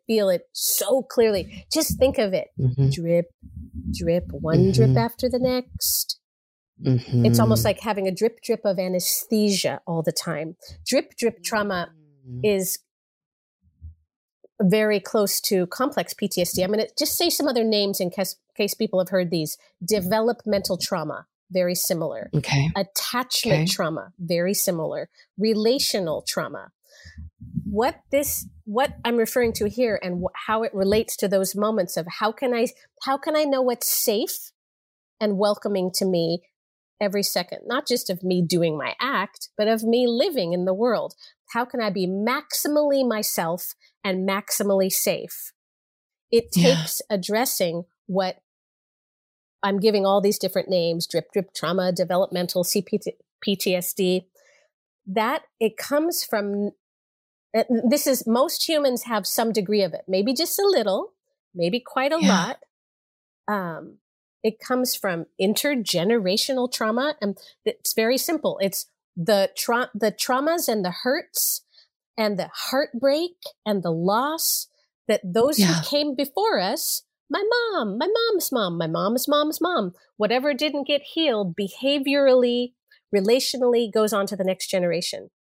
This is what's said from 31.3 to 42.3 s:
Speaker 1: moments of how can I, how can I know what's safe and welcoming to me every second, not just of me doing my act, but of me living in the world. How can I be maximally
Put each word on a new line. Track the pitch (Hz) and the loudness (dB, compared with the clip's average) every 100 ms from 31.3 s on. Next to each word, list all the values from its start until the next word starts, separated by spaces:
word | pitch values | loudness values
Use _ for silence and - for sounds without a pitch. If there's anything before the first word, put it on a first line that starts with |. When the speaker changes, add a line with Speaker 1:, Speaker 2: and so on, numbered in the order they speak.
| 190 190 196 | 2 0 0
Speaker 1:
moments | 214 220 180 175 | 0 2 0 -4
of | 170 - | -6 -2
how | 214 | -4
can | 220 254 | 0 -2
I, | 233 240 - _ - | 0 0 -4 _ -10
how | 269 277 | -4 -2
can | 320 302 | 0 0
I | |
know | 294 269 | 2 2
what's | 247 240 - | 2 0 -2
safe | - - 208 370 - - _ _ _ _ _ _ - | 0 2 0 -2 -6 -12 _ _ _ _ _ _ -4
and | 214 190 | -2 2
welcoming | 208 208 214 196 180 - | 2 0 -2 -2 -2 0
to | 190 | 0
me | 175 165 175 _ _ _ _ _ - | 0 0 -2 _ _ _ _ _ -6
every | 208 202 | -2 -2
second, | 196 185 175 - - | -2 -4 -4 -10 -6
not | 254 - | -6 -2
just | 240 - | -4 -2
of | 175 | -4
me | 185 180 165 | 0 0 2
doing | 170 170 151 | 2 0 -2
my | 123 - | -6 -4
act, | 262 226 202 - - - | -2 -2 -4 -8 -12 -2
but | 214 | 0
of | 226 | 2
me | 220 240 240 | 2 2 2
living | 233 302 269 170 | 2 0 0 -2
in | 180 185 | 0 0
the | |
world. | 190 247 185 143 - - _ - | 0 0 0 -4 -12 -20 _ -8
How | 233 247 | -6 -4
can | 247 | -2
I | 214 | -2
be | 190 185 | -2 -2
maximally | 196 214 | 0 -2